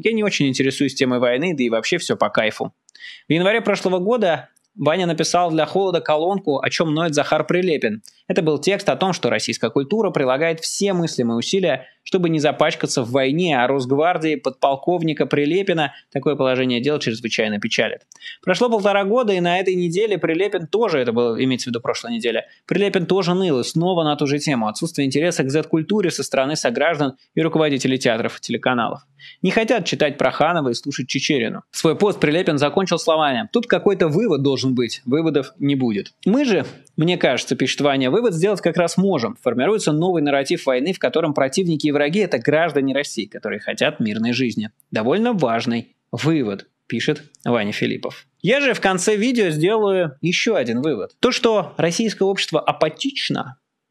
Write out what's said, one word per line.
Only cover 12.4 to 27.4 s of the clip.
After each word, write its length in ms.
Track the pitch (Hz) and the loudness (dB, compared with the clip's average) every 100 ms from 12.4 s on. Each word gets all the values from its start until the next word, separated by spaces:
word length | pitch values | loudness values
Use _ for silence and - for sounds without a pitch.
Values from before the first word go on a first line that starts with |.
| 143 - 156 - 143 143 | 0 2 0 0 -4 -2
в 80 | 113 | 0
войне, 480 | 135 135 156 180 131 | 0 2 0 0 2
а 80 | 127 | 2
Росгвардии 720 | 139 127 139 165 175 160 151 | 0 0 0 2 0 -2 -2
подполковника 920 | 135 - 139 135 - 175 160 147 139 | -4 0 0 2 0 0 0 -2 0
Прилепина 680 | 151 147 180 196 160 143 - _ | 0 2 0 0 0 -2 -6 _
такое 240 | 139 151 139 | -4 -2 0
положение 440 | 131 127 131 120 | 0 2 0 0
дел 180 | 139 147 | 0 -2
чрезвычайно 600 | 127 113 117 - 107 104 | -2 -4 -4 -2 0 -2
печалит. 480 | 113 - 110 - _ - - - | -4 -2 -2 -4 _ -20 -18 -8
Прошло 260 | 180 180 240 | -2 2 2
полтора 360 | 220 202 196 | 2 2 2
года, 280 | 196 240 220 | 2 2 2
и 80 | 185 | 2
на 180 | 175 180 | 2 2
этой 160 | 190 | 0
неделе 440 | 180 175 175 220 175 | 0 0 0 0 0
Прилепин 480 | 170 165 202 190 160 | 0 0 0 -2 -2
тоже, 340 | 208 220 147 | -2 0 0
это 120 | 120 | 0
было, 300 | 113 120 113 | 0 0 0
имеется 220 | 131 123 | 0 -2
в 20 | 123 | -4
виду 120 | 117 | -6
прошлая 320 | 120 - 117 | -4 -6 -6
неделя, 340 | 117 117 110 - _ - | -4 -2 -2 -6 _ -4
Прилепин 400 | 175 202 190 170 | 0 0 0 0
тоже 280 | 185 170 | 0 2
ныл, 260 | 180 185 127 | 0 2 0
и 40 | |
снова 400 | 117 160 175 175 | 0 0 0 0
на 100 | 151 147 | 0 0
ту 100 | 143 | -2
же 120 | 147 | -2
тему – 300 | 156 127 107 | -2 -2 -2
отсутствие 380 | - 170 - 139 | -4 -6 -2 -2
интереса 360 | 143 170 165 | 0 0 0
к 80 | 131 | 0
Z-культуре 600 | 151 - 160 156 208 175 | 0 0 -2 0 0 0
со 120 | - | -2
стороны 320 | - 135 135 | -2 0 0
сограждан 640 | 151 131 113 156 151 135 - _ | 0 -2 2 0 2 -2 -4 _
и 80 | 165 | -2